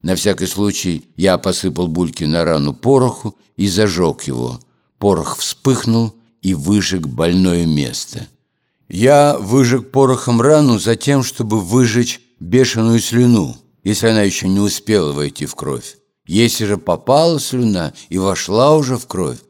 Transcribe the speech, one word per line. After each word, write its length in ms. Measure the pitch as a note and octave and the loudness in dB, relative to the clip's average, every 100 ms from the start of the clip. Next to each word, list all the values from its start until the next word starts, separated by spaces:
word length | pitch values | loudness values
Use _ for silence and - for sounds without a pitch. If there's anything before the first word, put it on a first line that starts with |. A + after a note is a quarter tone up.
На 140 | E2 F#2 | -4 -2
всякий 320 | G#2 F#2+ F#2 | -2 -2 -4
случай 600 | G2 G#2 F#2 F#2 D#2+ - - | -2 -2 -2 -4 -6 -8 -2
я 220 | F#2+ F2+ | 0 2
посыпал 500 | G2 F2+ F#2 - F2 | -2 -2 -4 -4 -4
Бульке 380 | D#2+ E2+ - D#2 | -2 -4 -2 -2
на 180 | E2 | 0
рану 300 | E2 D#2 C#2+ | 0 0 -2
пороху 640 | B1+ A#2+ C3+ B2+ - A2 - _ - | -4 2 2 2 -2 -12 -14 _ -4
и 120 | G2 | -2
зажёг 560 | F2+ G#2+ E2+ E2+ C#2 | 0 0 2 -2 -2
его. 360 | - B1 B1 B1 _ _ _ _ | -6 -6 -6 -8 _ _ _ _
Порох 400 | G2+ F2 E2 - | 0 0 -2 -8
вспыхнул 800 | - - C3+ B2 - A2+ A2+ _ _ _ | -8 -4 -2 -2 0 0 -2 _ _ _
и 140 | F#2+ F2 | -4 -4
выжег 520 | C#2+ G#2 F#2 F#2+ D#2 | 0 0 0 -4 -6
больное 600 | A#1+ E2+ F2+ F#2 F2 E2 | -2 0 2 2 0 0
место. 600 | D2+ C2 - - - - _ _ _ _ _ _ | -2 -4 -8 -12 -14 -16 _ _ _ _ _ _
Я 480 | F2 A#2+ D3 D3 - | 0 4 6 4 0
выжег 540 | G2 B2+ B2 B2 G2+ | 0 2 2 0 -2
порохом 500 | C3 C3+ B2+ - A#2 | 2 2 2 0 2
рану 380 | B2+ D3+ D3 A2 | 4 4 4 2
за 160 | G#2+ A2+ | 0 -2
тем, 280 | - C#3+ | 0 0
чтобы 380 | B2 - A2 A2 | 0 -6 -2 -2
выжечь 580 | F2 A#2+ A#2+ A2+ B2 - _ _ | 0 2 2 2 -2 -6 _ _
бешеную 600 | E2+ A#2 B2 A#2 A2+ A2+ | -2 2 2 2 2 2
слюну, 580 | - A#2 B2 A#2 C#2+ A#1 _ _ | 2 2 4 4 0 -8 _ _
если 240 | F#2+ G#2 A2+ | -4 0 2
она 160 | A2 | 2
ещё 240 | G2+ F2+ F#2 | 0 0 -2
не 120 | G2 | 0
успела 540 | G2+ - - G#2+ D2+ | 0 -2 0 0 0
войти 320 | C#2+ D2 C#2 C#2+ | -4 -6 -6 -10
в 100 | - | -8
кровь. 420 | D2 C2 - - _ _ - | -8 -8 -10 -20 _ _ -4
Если 400 | F#2 A#2 - G#2+ | 2 2 0 -4
же 120 | G2+ | -4
попала 640 | - E2 - C#3 E3 D#3+ | -2 -4 2 2 2 0
слюна 540 | - B2+ A#2+ F#2+ D#2+ - - | -4 -2 0 0 -4 -10 -8
и 80 | F2 | -2
вошла 580 | F#2+ F2+ - G#2 C#3 D#3 | -2 -2 -2 2 4 4
уже 220 | C3 B2+ | 2 -6
в 100 | - | -6
кровь 300 | F#2 D#2+ A#1+ _ | -6 -6 -8 _